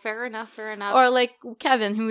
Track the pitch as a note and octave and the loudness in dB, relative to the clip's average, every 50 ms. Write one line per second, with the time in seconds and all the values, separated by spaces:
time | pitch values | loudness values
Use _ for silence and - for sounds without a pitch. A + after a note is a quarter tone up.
0 | - A3+ G#3+ A3 A#3+ B3 A3 A3 A3+ A3 - - A3 A3 G#3+ G3+ G3+ G3+ G3+ B3+ | -8 -8 -8 -8 -8 -10 -10 -10 -12 -14 -14 -14 -12 -12 -10 -8 -4 2 4 4
1 | B3+ B3 B3 B3+ B3 A#3+ - _ - A#3+ A3 - - D4+ C4+ B3 A3 G3+ G#3 G#3+ | 6 6 4 2 2 0 -2 _ -18 -18 -16 -6 0 2 2 2 2 0 -2 -2
2 | A3+ A3 | -2 -2